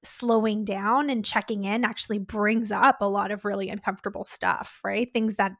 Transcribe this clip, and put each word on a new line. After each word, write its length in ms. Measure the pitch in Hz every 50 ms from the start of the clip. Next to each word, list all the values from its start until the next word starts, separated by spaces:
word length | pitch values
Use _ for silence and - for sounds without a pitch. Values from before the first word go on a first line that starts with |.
| -
slowing 600 | - - - 240 240 226 220 214 220 208 214 208
down 460 | 220 190 190 196 214 240 277 294 285
and 140 | 262 226 202
checking 400 | - - 220 - - 220 202 196
in 200 | 196 208 240 247
actually 340 | 240 - - - - 208 208
brings 500 | 190 - 220 214 208 214 226 226 226 208
up 280 | 202 - 254 269 262 -
a 80 | 202 202
lot 240 | 196 202 196 196
of 120 | 208 196 -
really 240 | 202 196 196 196 196
uncomfortable 540 | 208 208 - - 196 - - - - - 196
stuff, 560 | - - - 185 185 - - - - - - -
right? 280 | 196 196 214 247 247
Things 240 | - 226 220 220 196
that 160 | - 196 190 190